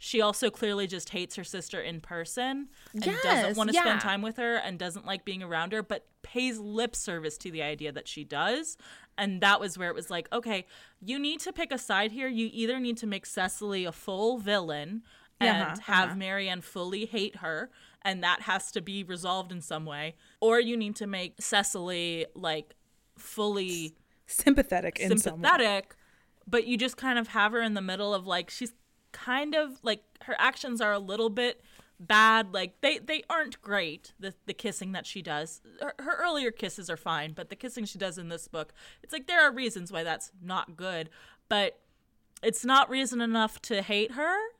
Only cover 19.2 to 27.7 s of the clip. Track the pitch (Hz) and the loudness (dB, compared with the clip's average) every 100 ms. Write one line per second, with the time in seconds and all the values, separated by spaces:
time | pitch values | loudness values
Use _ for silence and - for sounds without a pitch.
19.2 | 180 185 185 180 - 156 156 147 156 160 | -2 -2 -4 -8 -8 -6 -6 -6 -8 -10
20.2 | - - 220 233 233 233 214 208 202 190 | -18 2 6 6 4 2 -2 -4 -6 -6
21.2 | 180 - - 208 196 196 175 175 170 165 | -6 -6 2 2 2 0 -4 -2 -2 -2
22.2 | 160 - 175 156 147 - _ _ _ - | -6 -4 -2 -2 -6 -18 _ _ _ -20
23.2 | - - 208 202 185 175 160 - _ _ | -12 -2 0 0 -2 -4 -6 -10 _ _
24.2 | - - - 285 180 180 170 - 190 220 | -6 2 6 6 6 2 -2 -2 2 2
25.2 | 214 165 262 349 226 202 - - _ _ | 2 2 4 6 6 2 -2 -16 _ _
26.2 | _ _ - 233 226 247 254 - 262 240 | _ _ 0 2 4 2 0 0 0 0
27.2 | 226 226 208 233 226 | 0 4 4 4 0